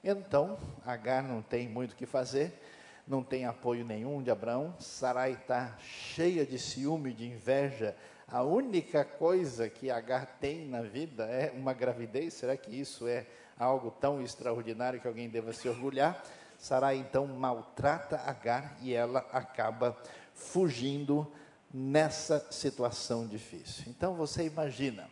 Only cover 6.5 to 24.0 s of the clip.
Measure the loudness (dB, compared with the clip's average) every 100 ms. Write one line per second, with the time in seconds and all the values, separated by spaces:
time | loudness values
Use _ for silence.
6.5 | 0 -6 -2 0 0 -2 -4 -8 -4 2
7.5 | 4 4 0 -2 -2 -16 -20 -4 0 4
8.5 | 4 4 0 4 2 2 2 4 4 2
9.5 | 0 -2 -2 -2 -2 0 -2 -2 -4 -4
10.5 | -4 -4 -4 -4 -6 -6 -4 -2 0 0
11.5 | 0 -2 2 0 0 -2 -2 -2 -4 -2
12.5 | -2 -4 -8 -8 -6 -2 -2 -4 -18 -20
13.5 | 0 2 2 0 0 0 2 -4 -4 -2
14.5 | -2 -2 -2 -2 0 -4 -4 -4 -4 -4
15.5 | -4 -2 -2 -2 4 4 4 -10 -18 -20
16.5 | -16 0 4 4 2 2 0 0 0 0
17.5 | 0 -4 0 2 2 0 -2 -2 -2 0
18.5 | 0 -2 -8 0 2 4 2 2 -2 -2
19.5 | 0 0 2 0 0 -12 -18 -18 -16 -2
20.5 | 4 4 4 0 0 2 2 2 -8 -20
21.5 | -20 _ -4 4 6 6 2 2 2 2
22.5 | -2 -2 0 0 0 -2 -2 -2 -6 -8
23.5 | -14 -12 -12 -12 -2